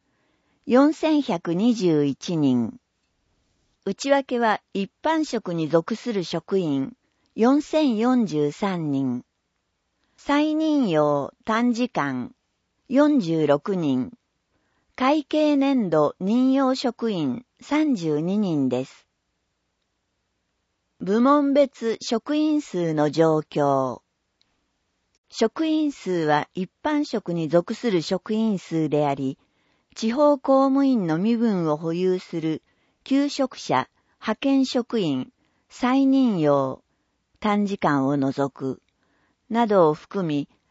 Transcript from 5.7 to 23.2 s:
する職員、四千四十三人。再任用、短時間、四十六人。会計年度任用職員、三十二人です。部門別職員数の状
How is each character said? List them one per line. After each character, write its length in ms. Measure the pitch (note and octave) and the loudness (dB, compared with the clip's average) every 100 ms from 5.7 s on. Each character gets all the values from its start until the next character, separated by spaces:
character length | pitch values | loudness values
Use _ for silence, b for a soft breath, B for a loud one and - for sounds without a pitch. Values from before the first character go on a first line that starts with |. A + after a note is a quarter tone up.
| E3 - | 0 0
す 160 | A3+ A#3+ | -6 -4
る 140 | G3+ | -6
職 340 | E3 E3 - G3 | -4 -6 -4 -2
員、 380 | E3 C#3 C3+ - _ _ _ - | 0 -2 -4 -10 _ _ _ 0
四 240 | A3+ C#4+ | 2 2
千 380 | - D#4 C#4+ G#3 | 0 0 0 0
四 260 | A#3+ B3 | 2 2
十 260 | G3 D3+ D3 | 0 0 -2
三 400 | - G3+ F3+ D3+ | -2 -4 -2 -2
人。 340 | C3+ C3 B2 - _ _ _ _ _ _ _ _ _ | -2 -2 -4 -10 _ _ _ _ _ _ _ _ _
再 380 | - C#4+ D#4 | -2 0 0
任 340 | D4+ D#4 D4 A3 | 0 0 0 2
用、 460 | D#3 D3 C#3+ C#3 - | 2 2 0 -4 -8
短 300 | - A3 B3 | -4 0 0
時 160 | A3+ B3 | 0 -2
間、 440 | E3 C#3+ B2+ - - _ _ _ _ - | -2 -4 -4 -8 -14 _ _ _ _ -2
四 320 | C4 D4 D4 | 2 4 2
十 260 | E3 D#3+ D3 | 0 0 2
六 280 | D3 - | 2 0
人。 380 | F#3 D3+ C3 B2 - _ _ _ _ _ _ _ - | -2 0 -2 -4 -10 _ _ _ _ _ _ _ -4
会 280 | C4 D#4 | 0 0
計 320 | - D4+ D4+ C#4+ | 0 0 2 2
年 340 | C4+ C4+ F#3 | 2 0 2
度 260 | D#3 D3 - | 2 2 0
任 340 | F#3 A#3+ C4 | 0 2 2
用 220 | C4+ C4 | 2 0
職 360 | C4 A#3+ - A3+ | 0 -4 -4 -4
員、 340 | F#3 C#3 A#2+ - _ | -2 -2 -4 -10 _
三 340 | - D4 D#4 | -4 0 0
十 260 | A3 D#3+ D3 | 0 0 -2
二 180 | E3+ G#3 | 0 0
人 320 | G3 D3+ C3 | 0 0 0
で 160 | B2 C3+ | -2 -4
す。 200 | - _ _ _ _ _ _ _ _ _ _ _ _ _ _ _ _ _ _ _ _ | -12 _ _ _ _ _ _ _ _ _ _ _ _ _ _ _ _ _ _ _ _
部 200 | F3 A3 | -2 2
門 320 | B3+ D4 C#4 | 4 2 2
別 460 | C#4 C#4 - A3+ - | 2 0 -2 -6 -6
職 360 | - - - D4+ | -4 -6 -2 -2
員 260 | D#4 D4+ | 0 -2
数 320 | - F3+ E3+ | -2 -4 -2
の 160 | D3+ D3+ | 0 0
状 300 | C#3+ | 2